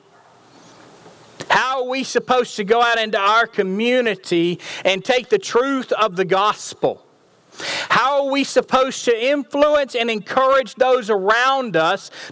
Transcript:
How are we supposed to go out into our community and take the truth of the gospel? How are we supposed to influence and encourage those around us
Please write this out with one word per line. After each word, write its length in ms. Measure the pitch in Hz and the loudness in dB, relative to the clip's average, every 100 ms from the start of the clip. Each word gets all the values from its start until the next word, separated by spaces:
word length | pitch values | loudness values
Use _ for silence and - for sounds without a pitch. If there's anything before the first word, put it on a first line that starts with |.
| _ _ _ _ _ - - - - - - - - - - | _ _ _ _ _ -20 -20 -20 -20 -20 -20 -20 -20 -18 -2
How 340 | 196 247 269 | 0 2 0
are 60 | 254 | 0
we 160 | 262 254 | -2 -2
supposed 500 | 247 - 254 240 - | -2 0 0 0 -4
to 80 | |
go 180 | 196 233 | 2 4
out 160 | 233 233 | 4 2
into 220 | 220 208 | 0 0
our 280 | 196 220 226 | 2 4 2
community 1120 | 214 190 190 233 254 240 190 - 175 170 170 - - - | -2 -2 -2 0 2 0 -4 -2 0 0 -2 -8 -4 -2
and 180 | 190 | -2
take 240 | 190 254 214 | 0 -2 0
the 120 | 208 | -2
truth 520 | 190 233 262 269 240 | 0 0 0 -2 -2
of 240 | - 160 180 | -2 0 -2
the 80 | |
gospel? 840 | 175 190 208 202 - - - - _ _ _ _ _ - - - - | 0 2 0 -2 -8 -4 -4 -4 _ _ _ _ _ -12 -8 -8 -2
How 340 | 202 247 285 | 0 2 0
are 80 | 277 | 0
we 140 | 277 269 | 0 0
supposed 580 | - - 254 262 - | 0 2 2 0 0
to 220 | - 233 247 | -2 0 0
influence 680 | 285 269 285 294 302 277 | -2 -2 0 2 2 0
and 160 | 247 233 | -2 -4
encourage 680 | 220 190 - 262 269 226 - | -4 -4 0 2 2 0 -2
those 340 | 254 254 208 | 2 2 0
around 640 | 208 190 226 254 269 247 165 | -2 0 2 2 0 -2 0
us 340 | 160 190 - - - | 0 -2 -6 -18 -4